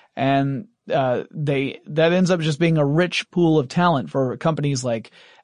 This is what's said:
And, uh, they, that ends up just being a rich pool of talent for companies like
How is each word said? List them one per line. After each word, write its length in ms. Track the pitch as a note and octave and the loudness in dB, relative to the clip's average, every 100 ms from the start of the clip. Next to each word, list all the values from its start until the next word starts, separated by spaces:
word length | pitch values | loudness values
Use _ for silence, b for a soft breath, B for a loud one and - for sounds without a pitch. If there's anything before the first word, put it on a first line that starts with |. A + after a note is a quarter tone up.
| B - | B -4
And, 500 | C3 C#3 C#3 C3+ - _ - | 0 2 0 -4 -10 _ -4
uh, 340 | D#3 C3 A#2 - | -2 0 -2 -4
they, 500 | D#3+ D3 C#3 C3+ - - | -6 -2 -2 -4 -8 -6
that 260 | D3+ E3 | 0 2
ends 200 | F3+ F3 | 4 2
up 80 | F3+ | 2
just 200 | D#3 C#3+ | 0 0
being 200 | E3+ D#3+ | 2 2
a 60 | C#3+ | 2
rich 440 | D#3 F3 - - | 2 0 -2 -4
pool 300 | F3 E3 D#3 | 0 4 4
of 80 | B2+ | 2
talent 420 | F3 F3 C#3+ C3 | 0 2 2 -2
for 260 | C#3 B2+ G#2 | -2 -2 -2
companies 460 | E3 D#3 C#3+ C3 | -2 -2 -2 -2
like 280 | B2+ A2+ - b b b | -2 -4 -6 b b b